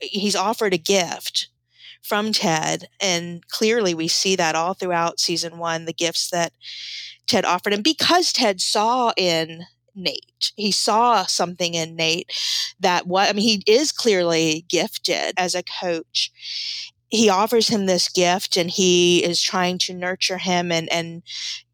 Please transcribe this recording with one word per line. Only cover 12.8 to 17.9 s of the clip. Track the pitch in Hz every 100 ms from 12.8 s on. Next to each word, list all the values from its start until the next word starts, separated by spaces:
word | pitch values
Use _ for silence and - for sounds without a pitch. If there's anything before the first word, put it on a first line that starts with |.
that | 190 175 180
what, | 185 196
I |
mean, | 208
he | 226 202 202
is | 233 311
clearly | - 240 190 170 165 160 156 175
gifted | 170 208 - - 107 76 -
as | 180
a | 180
coach. | - - 180 165 - - - _ - - - - - _ -
He | 220 214
offers | 185 226 233 220
him | 220
this | 190